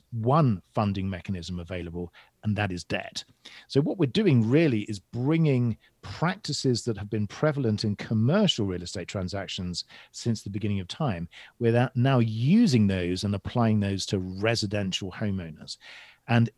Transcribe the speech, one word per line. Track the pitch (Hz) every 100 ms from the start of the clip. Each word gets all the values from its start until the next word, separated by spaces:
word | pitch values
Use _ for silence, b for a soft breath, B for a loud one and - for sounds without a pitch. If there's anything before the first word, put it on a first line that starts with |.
| -
one | 117 120 151 135 92 -
funding | 120 101 95 95
mechanism | 90 - 92 82 87
available, | 85 90 85 87 87 - b _
and | 107 101
that | 104
is | 90
debt. | - 98 - - - _ - B B
So | 139
what | 185 196
we're | 139
doing | 180 208 123 110
really | 147 160 107
is | 110 101
bringing | _ 120 135 165 156 127 120 101 b _
practices | - - 165 202 - 139 135 113
that | 120 98
have | 101
been | 110 104
prevalent | - 151 143 117 104
in | 107 101
commercial | - 110 117 196 190 - 98
real | 90
estate | 87 95 82
transactions | 101 92 95 90 - 90 85 - B B
since | - 120 110
the | 107
beginning | 101 104 98
of | 92
time, | - 147 85 85 B B B
we're | 117 120 127
now | 120 135 131
using | 113 110 131 214 226 123 98
those | 95 87 92
and | 101
applying | 98 - 123 113 107
those | 98 95 -
to | 98
residential | 92 95 110 117 101 104 95 - 95
homeowners. | - 104 95 82 76 - - B B B B -
And | 117 117